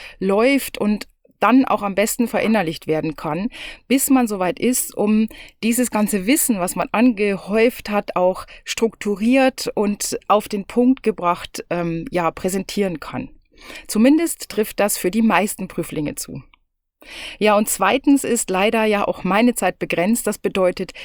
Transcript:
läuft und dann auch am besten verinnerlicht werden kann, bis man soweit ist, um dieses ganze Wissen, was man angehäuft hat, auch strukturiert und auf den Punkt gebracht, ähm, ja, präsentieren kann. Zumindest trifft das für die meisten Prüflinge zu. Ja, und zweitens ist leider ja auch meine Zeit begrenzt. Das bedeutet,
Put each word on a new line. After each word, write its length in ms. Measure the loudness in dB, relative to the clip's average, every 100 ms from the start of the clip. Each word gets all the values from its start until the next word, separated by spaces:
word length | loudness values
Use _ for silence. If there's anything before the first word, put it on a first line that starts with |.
| -18 -6
läuft 600 | 0 2 4 2 0 -4
und 280 | -2 -2 -4 _ _ 0
dann 240 | 4 6
auch 180 | 4 0
am 140 | -2 -2
besten 320 | -2 0 -2
verinnerlicht 580 | 0 2 2 0 -4 -4
werden 300 | -2 -2 -4
kann, 320 | -6 -4 -6 -8 -18 -12 -2
bis 220 | 0 4
man 180 | 2 2
soweit 320 | -2 -2 0
ist, 360 | 0 0 -4 -2
um 300 | 2 2 0 -6 -20 -6
dieses 260 | -2 0 0
ganze 360 | 0 0 0 0
Wissen, 320 | 0 2 0
was 160 | -2 -2
man 120 | -2
angehäuft 960 | 2 2 2 0 -2 -2 2 2 0 -4
hat, 240 | -4 -2
auch 320 | 0 0 0 -8 -16
strukturiert 1040 | -10 -2 -2 -2 -6 0 2 4 4 0 -6
und 460 | -2 -2 -2 -6 -6 0
auf 180 | 0 0
den 200 | -8 -4
Punkt 360 | 2 2 2
gebracht, 640 | 0 -2 0 -2 -4 -12 -6
ähm, 360 | -4 -4 -6 -4
ja, 180 | -2 -2
präsentieren 720 | -2 -4 -4 -4 -2 -2 -4
kann. 300 | -10 -10 -10 -16 _ _ -20 -18 -4
Zumindest 640 | 4 6 6 2 -6 -8
trifft 280 | -4 -4 0
das 200 | -2 0
für 120 | -2
die 120 | 2
meisten 440 | 2 2 0 -4 -10
Prüflinge 480 | -8 -6 -6 -6
zu. 300 | -8 -10 -12 -14 _ _ _ _ _ -20 -16 -14 -2
Ja, 160 | 2 2
und 120 | 2
zweitens 540 | 0 0 2 4 2
ist 260 | 2 -2 -2
leider 360 | 0 0 2
ja 200 | 0 0
auch 200 | -2 -4
meine 320 | 0 2 4 2
Zeit 240 | -2 -2
begrenzt. 480 | -4 -2 0 0 -2
Das 100 | -4
bedeutet, 540 | -4 0 0 0 -8 -12